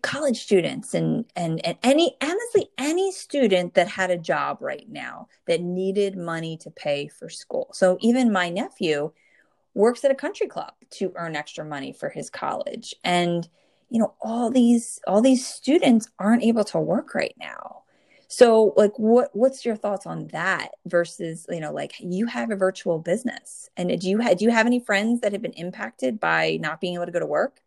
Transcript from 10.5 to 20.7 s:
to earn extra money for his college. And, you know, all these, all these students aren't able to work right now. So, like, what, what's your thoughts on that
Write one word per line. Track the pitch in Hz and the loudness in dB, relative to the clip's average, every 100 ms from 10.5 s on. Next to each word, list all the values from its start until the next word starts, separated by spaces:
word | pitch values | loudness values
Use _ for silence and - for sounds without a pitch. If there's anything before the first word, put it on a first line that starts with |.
| - - _ _ | -6 -12 _ _
to | - 190 175 | -6 -6 -6
earn | 165 151 | -8 -6
extra | 147 - | -8 -12
money | 156 143 135 | -10 -10 -10
for | 139 151 | -10 -10
his | - - | -8 -12
college. | - - - - - - - | -8 -6 -6 -6 -10 -14 -8
And, | 185 175 175 170 170 _ _ _ _ | 0 0 2 -2 -4 _ _ _ _
you | 226 | -2
know, | 214 _ | -2 _
all | 220 233 233 | -6 -2 0
these, | 254 233 233 - - - | 4 6 6 2 -10 2
all | 196 | 4
these | 254 254 - | 6 4 2
students | - - 320 302 226 - _ | -8 2 4 6 4 2 _
aren't | 196 233 | 2 4
able | 226 233 208 | 4 2 0
to | 165 | 0
work | 156 202 311 | 0 -2 -2
right | - 165 - | -4 -4 -6
now. | 78 - - - _ _ _ _ _ | -14 -14 -16 -20 _ _ _ _ _
So, | - 240 220 214 - | 6 8 8 6 6
like, | 208 208 | 4 4
what, | 220 233 - | 4 4 4
what's | 202 262 269 | 2 0 0
your | 233 214 | -6 -4
thoughts | 208 196 175 | -4 -6 -6
on | 165 156 | -10 -10
that | 156 180 175 - | -6 -2 -2 -6